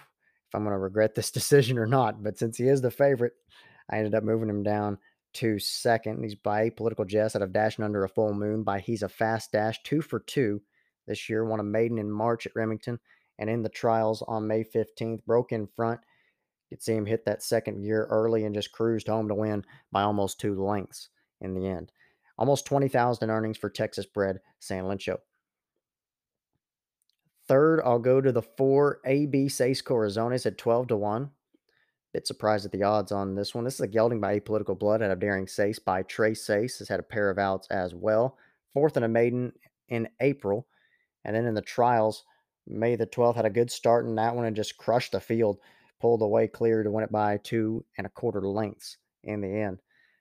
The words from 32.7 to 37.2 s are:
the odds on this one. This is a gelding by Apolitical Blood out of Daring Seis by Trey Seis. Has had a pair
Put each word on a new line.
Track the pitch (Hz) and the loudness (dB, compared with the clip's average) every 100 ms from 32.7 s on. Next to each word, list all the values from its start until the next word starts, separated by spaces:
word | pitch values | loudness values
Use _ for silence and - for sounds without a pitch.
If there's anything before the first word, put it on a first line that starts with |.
the | 95 | 0
odds | 101 107 98 | 2 2 0
on | 101 98 95 | -2 -2 -4
this | 104 120 | -4 -4
one. | |
This | 120 147 | -6 -4
is | |
a | 117 | -2
gelding | 110 117 117 | 2 2 2
by | 101 104 | 0 -2
Apolitical | - 107 101 92 | 0 -4 -2 -2
Blood | 104 110 | 0 2
out | 107 | 0
of | 92 | 0
Daring | 104 95 95 | 0 -2 -4
Seis | - 101 110 | -2 -2 -2
by | - 92 | -2 -2
Trey | 95 - 110 107 | -2 0 0 0
Seis. | - 104 123 - | 0 0 0 -6
Has | 101 | -6
had | 95 | -6
a | |
pair | - 110 | -4 -2